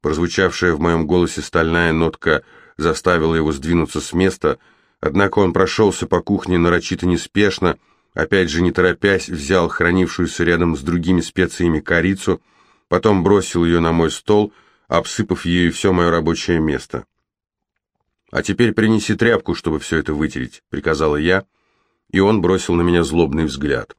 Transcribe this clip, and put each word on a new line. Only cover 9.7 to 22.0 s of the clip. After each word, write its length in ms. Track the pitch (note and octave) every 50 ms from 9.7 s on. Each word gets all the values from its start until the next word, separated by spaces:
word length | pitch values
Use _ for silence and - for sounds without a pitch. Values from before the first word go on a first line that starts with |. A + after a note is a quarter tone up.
| - - E2+ F2 F2 F#2 F2+ E2 - - F2 D#2+ - - E2+
рядом 320 | E2 F2 E2 F2 E2+ D#2+
с 60 | C#2
другими 400 | C2+ D2+ E2+ F2 E2 E2+ F#2 F2
специями 580 | E2 - _ - F2+ F2 - - F2 E2+ E2 D2+
корицу, 600 | - - F2+ E2+ E2+ F#2+ G2 F#2+ - - F#2+ - _ _ _ _ _ _ _ _ _
потом 360 | _ E2+ F#2 - A2 G#2 F#2+ E2+
бросил 420 | F#2+ G2+ G2+ F2+ - - F2 E2+
её 160 | E2+ E2+ E2+
на 100 | E2 E2
мой 200 | E2 E2 E2 D#2+
стол, 420 | D#2 - _ - G#2 G#2 G#2+ G#2 _ _ _ _ _ _ _
обсыпав 580 | _ - G2 F#2+ - - - G#2+ - F#2 - -
ею 280 | F2 E2+ F2 F2 E2+ D#2+
всё 200 | - - G2 F#2
моё 180 | F2+ F2 E2+
рабочее 480 | E2 E2+ D#2+ E2 E2+ - - - F2 E2
место. 460 | D#2 D#2 C#2+ B1 - _ - B1 - _ _ _ _ _ _ _ _ _ _ _ _ _ _ _ _ _ _ _ _ _ _ _ _ _
«А 100 | - -
теперь 320 | - - G2 - A#2+ A2+ G#2+
принеси 420 | - A2 A2 A2+ G#2+ - - G#2+
тряпку, 380 | - A2+ A#2 A#2 G2+ - - -
чтобы 240 | - - E2 D#2 D2
всё 180 | - - E2
это 160 | D#2 D2 - D2+
вытереть», 500 | D2 D#2 D2+ - C2+ B1+ A#1+ - - _ _
приказала 480 | - C#2+ C#2+ E2 D#2+ C#2 D#2+ D#2 D2
я, 280 | D2 D#2 E2+ F#2 F#2+ G2 _ _ _ _ _ _ _ _ _ _ _